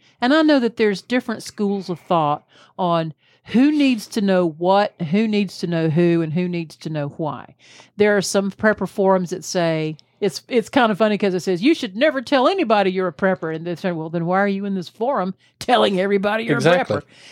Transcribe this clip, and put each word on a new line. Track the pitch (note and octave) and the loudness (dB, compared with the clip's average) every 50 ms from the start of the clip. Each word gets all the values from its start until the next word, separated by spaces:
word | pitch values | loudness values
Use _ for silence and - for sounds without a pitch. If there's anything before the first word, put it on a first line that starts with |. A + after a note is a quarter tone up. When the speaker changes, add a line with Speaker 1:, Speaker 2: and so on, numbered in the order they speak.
| _ _ _ _ | _ _ _ _
Speaker 1:
And | A#3+ B3+ D4 | 0 2 2
I | D#4+ | 4
know | D#4 D4+ D4 C4+ | 4 4 4 4
that | A#3 A3+ - | 2 0 0
there's | - A3 G#3 G3 F#3 - | 0 0 0 0 -2 -4
different | - A#3+ B3+ B3 - A3 - - | -2 -2 -2 -2 -4 -8 -8 -10
schools | - - - G#3 G3 G3+ G3 F3 - | -14 -6 -4 -2 -2 -2 -4 -4 -6
of | F3 - | -8 -8
thought | _ - F3+ E3 D3+ D3 D3 D3 - _ _ _ - _ _ | _ 0 2 2 2 2 -2 -2 -6 _ _ _ -20 _ _
on | - F#3 F3 E3+ E3 E3 D#3+ - _ _ _ _ _ _ | -4 -2 0 0 0 -2 -4 -8 _ _ _ _ _ _
who | - - A3+ C4+ D4+ | -2 2 4 4 4
needs | D4+ D4 C#4+ C4+ B3 G#3 - | 4 4 2 2 2 0 -4
to | - - A3+ | -6 -4 -2
know | G3+ G3 F#3+ F3+ F3+ E3 | 0 2 2 2 2 0
what, | D3 D#3 F3 F#3 G3 G3+ G#3 - - - F3+ C#3+ | -2 -2 0 2 2 2 2 0 -4 -8 -4 -2
who | F3+ G#3+ A3+ | 0 0 0
needs | A3 G#3 G#3 G3+ F3 - - | 0 0 0 -2 -2 -6 -8
to | G3+ | -6
know | F3 E3+ E3 D#3+ D#3+ | -4 -2 0 0 2
who, | C#3+ F3 F3 E3+ E3+ E3 | 2 4 4 4 2 2
and | E3 D#3 D3 | 0 -2 -2
who | F3+ F3+ F3+ | -4 -4 -2
needs | F3 E3+ E3 D3 - | -4 -6 -8 -10 -14
to | - - E3 | -14 -12 -8
know | D#3+ D3+ C#3+ C#3+ | -6 -6 -6 -8
why. | - - D#3+ C#3+ C#3+ - - - _ _ _ - - - - _ _ | -8 -8 -8 -8 -8 -10 -14 -20 _ _ _ -20 -20 -20 -20 _ _
There | - G#3 G#3 G#3 | 2 2 4 4
are | G3+ | 2
some | F3 - - G3+ G3 G3 | 0 0 -2 -2 -2 -2
prepper | - - A3 G#3+ G#3 - G3 - | -4 0 0 0 0 0 -4 -6
forums | - A3 F#3+ F#3+ F#3+ F#3 F3+ D#3 | -2 0 2 2 2 2 0 -4
that | - - - | -8 -10 -10
say, | - - F#3 E3+ E3 D#3+ D#3 D#3 D#3 D#3 - _ _ _ _ | -6 -4 -2 0 0 -2 -2 -4 -6 -8 -10 _ _ _ _
it's, | G#3 F#3+ - - - - | -4 -4 -4 -6 -8 -2
it's | C4+ A3+ - | -2 -2 -2
kind | - - C#4 A#3+ A3 | 0 0 2 2 2
of | G3+ | 2
funny | D#3+ A3 G#3+ G#3 | 0 0 0 0
'cause | F#3+ G#3+ G3 F3+ | 0 -2 -2 -2
it | F3+ | -2
says, | - G3 F3+ E3 G#3 | -2 -2 -2 0 2
"You | D4+ D#4+ | 0 0
should | - C4 G3+ F#3 | 0 -4 -8 -2
never | A3 C#4+ D#4 C4+ C4+ | 0 0 0 0 -2
tell | A#3 - D4 C4 B3+ D#4+ | -2 0 0 2 2 2
anybody | G4+ F#4+ D4 G#3+ A3 G#3 G3 F#3+ | 2 0 0 2 2 2 2 0
you're | F#3 F#3 F#3 | 0 -2 -4
a | F3+ - | -4 -2
prepper." | - G3+ F#3+ F#3 - F3 D#3+ D#3+ | -2 0 0 0 -2 -4 -6 -8
And | D#3+ E3 | -6 -6
they | F3 E3+ | -8 -8
say, | E3 - F#3 F3 | -6 -4 -4 -4
"Well, | D#3+ D#3+ D#3+ | -4 -6 -6
then | E3 F3 E3 | -4 -4 -2
why | E3+ F#3 G3 | 0 0 2
are | G3+ G3+ | 2 0
you | G3 G3 G3+ | -2 -4 -4
in | G3+ G3 | -4 -6
this | F#3 D#3+ - | -6 -6 -10
forum | - - A3+ C4+ C#4 G#3+ F3+ F#3+ - - _ _ _ _ | -8 -4 -4 -2 -2 -2 -2 -4 -6 -10 _ _ _ _
telling | - - B3 G#3+ G#3+ G3+ G3 | 0 2 4 4 4 2 2
everybody | F3+ F#3+ G3+ G3+ G3 F#3+ G#3 G#3+ A3 A#3 | 0 0 2 0 0 0 -2 -2 -2 -2
you're | A3+ C#3+ | -2 -2
Speaker 2:
Exactly. | C3 C3+ E3 F3 F3 E3 - G#2 | 2 4 4 4 4 2 -2 -4
Speaker 1:
a | - | -6
prepper?" | - _ _ - - - | -6 _ _ -20 -20 -20